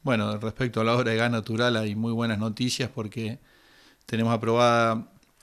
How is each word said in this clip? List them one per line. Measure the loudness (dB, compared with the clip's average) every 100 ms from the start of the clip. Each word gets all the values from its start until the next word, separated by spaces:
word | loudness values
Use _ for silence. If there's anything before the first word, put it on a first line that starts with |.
Bueno, | 0 0 0 -2
respecto | -6 -4 -4 0
a |
la | 2 2
obra | 2
de | 2
Gas | 2
Natural | 0 -2 0 2 2
hay | -2
muy | -2 -2
buenas | -2 -2 -2
noticias | -4 -2 -4 -2 -6
porque | -6 -8 -6 -8 -10 _ _ _ -20 -20 _
tenemos | -6 0 2
aprobada | 2 2 4 6 6 2 0 -6 _ _ _